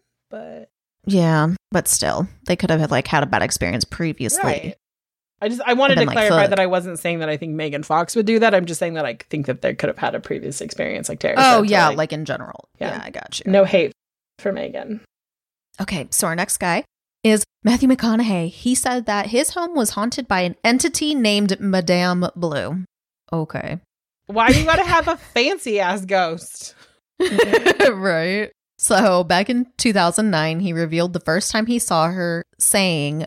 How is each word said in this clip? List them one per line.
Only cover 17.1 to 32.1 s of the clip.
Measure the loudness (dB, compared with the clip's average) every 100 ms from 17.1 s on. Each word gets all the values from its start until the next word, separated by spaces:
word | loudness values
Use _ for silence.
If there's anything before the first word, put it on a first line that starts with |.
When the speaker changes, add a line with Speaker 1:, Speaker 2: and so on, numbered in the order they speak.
| _
Speaker 2:
is | 2 2 0 _
Matthew | 0 2 4
McConaughey. | 2 2 0 0 0 -4
He | -4 -2
said | 0 0 -2 -2
that | -4 0
his | 0 0
home | -2 -4 -2
was | -2
haunted | -2 -4 -4 -2
by | -2
an | -2 -2
entity | 0 2 0 -2 -2
named | 0 2 2 2 0
Madame | 0 0 2 2 2 0 -2 -2
Blue. | -4 -4 -4 -6 -10 _ _ _ _
Okay. | -6 -6 -8 -10 -10 -14 _ _ _ _
Speaker 1:
Why | 0 4
do | 4
you | 4
gotta | 2 2
have | 2 2
a | -4
<laughs> | -4
fancy | -2 0 -2 -4 -2
ass | 0 -2 0
ghost? | 0 0 -4 -12 -18 -18 -20
Speaker 2:
<laughs> | -20 _ _ _ -2 2 2 4 2 4 2
Right. | 2 0 0 0 -2 -6 -10 _ _
So | 2 4 4 4
back | 2 0 2
in | -2 -2 -2
two | 0
thousand | 2 2 2 0
nine, | 0 0 -2
he | -2
revealed | -2 -2 0 -2
the | -2
first | -2 -2 0
time | -2 0
he | -2
saw | 0 2
her, | 2